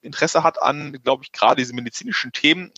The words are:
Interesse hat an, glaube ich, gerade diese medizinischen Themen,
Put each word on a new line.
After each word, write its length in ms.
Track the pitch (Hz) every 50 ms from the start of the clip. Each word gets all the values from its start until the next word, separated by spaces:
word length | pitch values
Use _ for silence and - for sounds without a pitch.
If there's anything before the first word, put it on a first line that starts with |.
Interesse 440 | - - 135 - 156 165 - 170 160
hat 180 | 165 - -
an, 300 | - 127 143 147 147 147 139 131
glaube 220 | - 131 135 135 135
ich, 80 | -
gerade 240 | - - - 113 -
diese 180 | 139 127 123 120
medizinischen 580 | 123 120 117 - - - 247 202 - - 127
Themen, 380 | - - - 147 165 180 185 - -